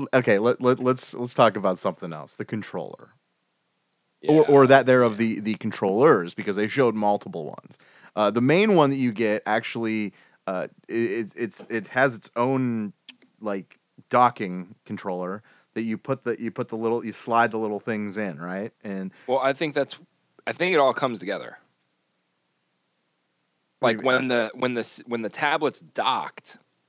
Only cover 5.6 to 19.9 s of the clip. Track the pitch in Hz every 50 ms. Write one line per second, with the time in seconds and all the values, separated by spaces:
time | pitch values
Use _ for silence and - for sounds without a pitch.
5.6 | - 107 - - 107 95 95 117 143 160 127 95 85 90 - - 92 101 95 104
6.6 | 107 107 - 139 127 117 107 107 104 104 104 101 - 98 85 82 76 - - -
7.6 | - - - - _ _ _ _ - - - 104 107 104 107 120 123 139 160 190
8.6 | 214 220 196 165 147 139 139 135 127 120 104 107 113 104 104 107 - 101 107 113
9.6 | - - - 117 113 110 110 107 104 95 - _ _ _ _ _ _ 95 92 90
10.6 | 73 - _ _ _ - 107 113 117 95 101 117 110 90 - 92 117 101 - -
11.6 | - - 113 110 92 - - 127 135 135 117 101 - - - 117 120 131 135 131
12.6 | 131 120 117 110 104 98 - _ _ - - _ _ _ _ _ 107 104 98 95
13.6 | 85 _ _ _ _ _ _ - - - 127 123 123 120 - - 107 90 90 92
14.6 | 87 98 113 - _ - 107 - - 98 90 90 90 92 98 110 - _ _ _
15.6 | _ _ - 107 113 113 110 98 - 135 131 127 - 120 110 - 117 113 - -
16.6 | 117 - 113 110 113 113 117 117 104 107 98 - - 120 113 117 117 113 113 110
17.6 | 110 107 104 101 - 120 110 104 104 101 92 107 104 95 76 71 85 90 92 98
18.6 | 107 - - _ - 104 98 95 95 95 - - - 127 127 131 131 135 135 139
19.6 | 170 151 139 147 131 -